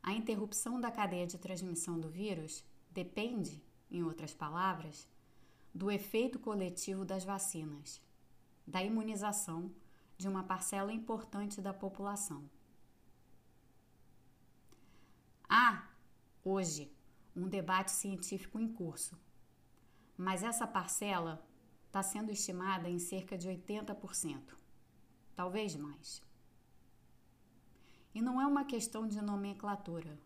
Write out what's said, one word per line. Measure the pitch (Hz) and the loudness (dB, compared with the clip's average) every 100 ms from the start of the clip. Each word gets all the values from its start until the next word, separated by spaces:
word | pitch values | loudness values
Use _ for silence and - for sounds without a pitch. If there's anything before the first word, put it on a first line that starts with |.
A | - | 0
interrupção | 214 226 214 214 - 233 247 | 0 2 0 2 0 0 0
da | 240 | 0
cadeia | 233 202 175 175 | 2 2 2 0
de | 175 | -2
transmissão | 185 180 185 165 - 170 | -6 -4 -2 -2 0 0
do | 160 | -2
vírus | 165 208 175 156 - - - - | -2 -2 -2 -4 -8 -12 -20 -10
depende, | - 180 - 226 240 165 151 - - - | -6 -4 0 0 0 0 -4 -14 -20 -6
em | 175 | 0
outras | 165 160 156 | 0 -2 -8
palavras, | - 151 165 190 165 160 147 - - - - - - - | -4 -2 2 2 2 -4 -12 -16 -20 -20 -20 -20 -20 -12
do | - 196 | -2 2
efeito | 202 202 220 254 - | 2 2 4 4 2
coletivo | - 208 180 175 - 190 | -2 0 0 -2 -2 -2
das | 185 190 185 | 0 -2 0
vacinas, | 196 - 165 156 147 147 - - - - - - - - | 0 0 -2 -4 -6 -10 -14 -16 -20 -20 -20 -20 -20 -4
da | 185 | 0
imunização | 190 226 220 208 208 202 - 165 175 - - - - - | 4 2 2 2 2 2 0 -2 -2 -8 -18 -20 -20 -2
de | 190 | 2
uma | 190 | 2
parcela | 185 185 - 196 196 | 2 0 2 2 2
importante | 220 226 220 220 202 202 202 | 0 0 -2 -2 -2 -2 -2
da | 196 | -2
população. | 196 196 190 196 202 - 143 143 - - - - - - - - - - - - - - - - - - - - - - - - - - - - - - | -2 -4 -2 -2 -2 -2 -4 -8 -16 -20 -20 -20 -20 -20 -20 -20 -20 -20 -20 -20 -20 -20 -20 -20 -20 -20 -20 -20 -20 -20 -20 -20 -20 -20 -20 -20 -20 8
Há, | 220 247 185 - - - - - - | 10 10 6 -4 -18 -20 -20 -20 -6
hoje, | 185 190 180 147 139 - - - - - | 2 2 2 -2 -6 -14 -20 -20 -12 -4
um | 185 | -2
debate | 196 170 185 - | 0 4 4 4
científico | - 202 190 - 196 - 220 | 0 0 -2 -2 -4 -4 -2
em | 226 | -2
curso, | 226 170 156 - - - - - - - - - - - - | 0 -4 -4 -6 -8 -20 -20 -20 -20 -20 -20 -20 -20 -20 -4
mas | 185 185 | 0 2
essa | 214 233 - | 2 0 0
parcela | 196 175 - 202 185 165 156 - - - - - | 0 0 0 2 2 0 -4 -10 -20 -20 -20 -2
tá | 196 | 0
sendo | 190 208 220 | 2 0 -2
estimada | 202 - 180 190 190 175 | 0 0 0 2 2 2
em | 175 | 0
cerca | 175 190 185 190 | 0 -2 -2 -4
de | 180 | -2
oitenta | 180 - 208 214 208 | -4 -2 -4 -2 -6
por | 196 - | -4 -2
cento, | 160 139 - - - - - - - - - | -2 -4 -8 -18 -20 -20 -20 -20 -20 -20 -16
talvez | - 180 196 214 151 | -4 0 0 0 -2
mais. | 147 147 - - - - - - - - - - - - - - - - - - - - - 220 | -6 -8 -12 -12 -14 -20 -20 -20 -20 -20 -20 -20 -20 -20 -20 -20 -20 -20 -20 -20 -20 -20 -10 0
E | |
não | 240 254 | 2 6
é | 277 | 6
uma | 285 | 6
questão | 277 233 220 220 220 | 4 0 0 0 0
de | 208 | 0
nomenclatura. | 208 202 202 196 208 202 190 170 165 147 | 2 2 0 -2 -2 -2 -2 -4 -6 -10